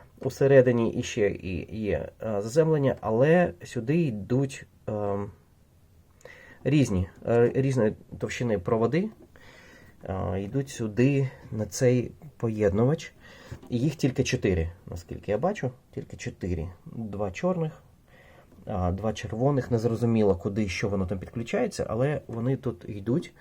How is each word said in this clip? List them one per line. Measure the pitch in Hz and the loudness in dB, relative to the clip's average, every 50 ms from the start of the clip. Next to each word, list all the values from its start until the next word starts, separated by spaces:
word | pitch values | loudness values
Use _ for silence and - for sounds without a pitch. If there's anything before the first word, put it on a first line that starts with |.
| - - _ - | -20 -20 _ -8
усередині | - 135 - - 139 135 139 135 123 127 120 117 113 104 | -8 -6 -2 2 4 8 8 8 8 8 6 2 2 0
і | - 117 - | 0 -2 -6
ще | - - 120 104 98 | -4 0 2 2 2
і | - - - 95 92 82 - - - 110 | 2 -2 -6 -6 -6 -6 -8 -8 -8 -6
є, | 110 101 82 71 - - - - - | -4 -2 -2 -2 -4 -6 -10 -10 -8
е, | 113 107 101 | -4 -4 -4
заземлення, | 104 113 117 160 160 160 160 147 139 131 - - | -4 0 2 4 4 4 4 2 2 2 0 0
але | - 107 110 113 131 156 170 180 175 170 - - - | -2 0 2 4 4 6 6 6 4 2 0 -6 -12
сюди | - - 120 113 120 151 175 | -10 -8 -4 -2 0 2 2
йдуть, | 170 143 110 104 95 - 123 131 139 135 - - - - _ _ _ - | 2 0 -2 -4 -4 0 0 0 0 0 -4 -10 -18 -20 _ _ _ -6
ем, | 110 104 104 101 98 101 101 98 90 - _ _ _ _ _ _ _ _ _ _ _ - _ _ _ _ - - - - - - - - - | -4 -4 -2 -2 -2 -2 -4 -8 -12 -16 _ _ _ _ _ _ _ _ _ _ _ -20 _ _ _ _ -20 -20 -20 -20 -20 -20 -18 -8 -2
різні, | 131 143 156 131 - 101 90 90 - - - - - | 2 2 4 4 4 2 0 -2 -2 -6 -8 -2 2
е, | 113 120 120 117 - | 4 4 4 4 4
різної | 135 135 139 131 131 107 107 87 - - - - 87 | 2 0 0 2 2 2 0 0 -2 -10 -18 -12 -8
товщини | - 104 - - 123 120 107 98 | -8 -8 -6 -4 -2 -2 -2 -2
проводи. | 92 - 113 110 117 117 131 165 202 220 - - - - - - - - - - - - - - - - - - - | 0 0 0 2 2 2 2 0 0 -2 -6 -12 -20 -20 -20 -20 -20 -20 -20 -20 -20 -20 -20 -20 -20 -20 -20 -14 -10
Е, | - 95 95 92 92 92 95 | -6 -6 -4 -4 -4 -4 -4
йдуть | 101 101 123 139 135 135 | -4 -4 -4 -4 -4 -6
сюди | - - 117 110 104 107 123 139 143 135 135 131 - - - - | -6 -8 -6 -4 2 4 4 4 4 2 0 -2 -4 -10 -14 -8
на | - 107 107 | -6 -6 -4
цей | - - - 135 123 127 123 113 - - - - 147 - - | -4 -2 2 4 4 4 4 2 -2 -6 -14 -20 -20 -10 -6
поєднувач. | - 117 110 107 107 98 95 104 120 131 160 - - - - - - - - - - - - - - - | -4 -2 0 2 2 4 4 4 4 4 2 0 -4 -8 -18 -20 -20 -20 -20 -20 -18 -18 -16 -16 -8 -4
І | - 117 | -2 0
їх | 123 160 - | 0 0 0
тільки | - - 135 131 - 127 | 0 -2 0 0 0 0
чотири, | - - - - 107 92 82 82 85 - - - | 0 0 0 2 2 2 2 0 -2 -6 -10 -14
наскільки | - 87 85 - - 82 80 - - | -14 -14 -12 -12 -12 -14 -10 -4 -4
я | 104 107 | -2 0
бачу, | 147 185 214 - - 123 - - _ _ - | 0 -2 -2 -2 -4 -8 -8 -10 _ _ -14
тільки | - - - - - | -12 -12 -12 -12 -12
чотири. | - 120 - - - 90 90 82 80 87 90 - - | -12 -12 -10 -8 -6 -4 -4 -4 -6 -8 -10 -14 -18
Два | - - 120 113 104 101 98 104 98 | -14 -12 -10 -10 -8 -6 -6 -6 -6
чорних, | - - - 180 185 170 160 156 - - - - _ _ _ _ - - - - - - - - - - - | -4 -4 -2 -2 -2 -2 -4 -6 -6 -10 -18 -20 _ _ _ _ -20 -20 -20 -20 -20 -20 -20 -20 -20 -16 -10
а, | - 107 92 90 87 | -6 -4 -2 0 0
два | 90 95 104 110 104 | 0 -2 -2 -4 -4
червоних. | - - 92 113 110 127 143 143 135 120 - | -4 -6 -8 -2 0 2 2 2 2 0 0
Незрозуміло, | 123 113 110 120 113 107 120 117 117 110 107 98 95 | 0 0 2 0 0 0 2 2 4 4 4 4 4
куди, | 90 - 107 98 110 107 98 | 2 -2 -4 -2 -2 -2 -2
що | 92 - - 104 | -2 -4 -4 -2
воно | 101 98 95 | -2 -2 -2
там | 92 104 92 | -2 -4 -6
підключається, | - - - 117 117 - - - 247 208 - - - - | -8 -8 -8 -8 -8 -4 -2 -2 -2 -2 -2 -4 -6 -4
але | 107 110 131 143 151 - - - | -2 -2 0 0 -2 -4 -6 -8
вони | 113 113 117 127 135 131 | -8 -4 -2 0 -2 0
тут | - 123 87 - - - | -2 -4 -6 -6 -8 -12
йдуть. | 104 101 98 113 123 175 - - - - | -10 -6 -4 -2 -2 -2 -2 -4 -10 -20